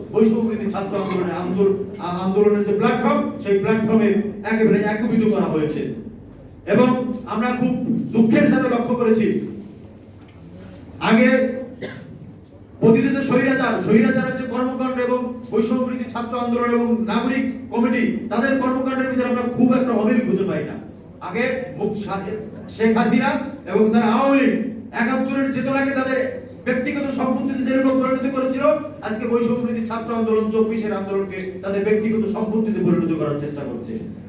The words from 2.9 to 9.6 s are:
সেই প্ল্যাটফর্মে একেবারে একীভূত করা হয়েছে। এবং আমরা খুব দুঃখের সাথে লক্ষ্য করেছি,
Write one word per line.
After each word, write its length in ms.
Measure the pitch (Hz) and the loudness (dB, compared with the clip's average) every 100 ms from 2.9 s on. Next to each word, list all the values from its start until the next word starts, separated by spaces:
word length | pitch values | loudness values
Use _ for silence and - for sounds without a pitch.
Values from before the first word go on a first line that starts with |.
| 247 226 285 - - 208 | 2 2 2 0 -4 0
সেই 120 | 196 | 2
প্ল্যাটফর্মে 560 | 214 220 220 220 202 196 - - | 2 2 2 4 4 2 0 -6
একেবারে 340 | 220 220 214 190 | -2 2 4 4
একীভূত 540 | 214 214 233 233 214 | 2 0 0 2 2
করা 120 | 190 | 2
হয়েছে। 500 | 165 156 147 - 127 - - - - - - - 175 | 0 0 -2 -2 -6 -8 -12 -16 -18 -20 -20 -12 0
এবং 480 | 220 254 254 - - - | 4 4 2 -2 -6 -6
আমরা 240 | 214 247 | -2 -2
খুব 180 | 254 254 - - | 0 0 0 -2
দুঃখের 600 | 226 - 220 - 302 - | -2 0 2 4 6 6
সাথে 200 | 254 247 | 4 2
লক্ষ্য 260 | 240 - | 0 0
করেছি, 520 | 240 220 220 196 - - - | 0 4 4 4 0 -4 -8